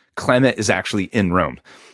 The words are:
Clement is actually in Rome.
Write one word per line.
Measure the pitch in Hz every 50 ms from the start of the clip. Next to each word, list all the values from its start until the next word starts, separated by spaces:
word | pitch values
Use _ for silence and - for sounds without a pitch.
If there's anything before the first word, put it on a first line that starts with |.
| _ _ -
Clement | - - - 123 127 135 123 - -
is | 104 110
actually | 104 92 - - - 101 92
in | - - 110 95 87
Rome. | 90 90 82 67 62 - _ - - - - -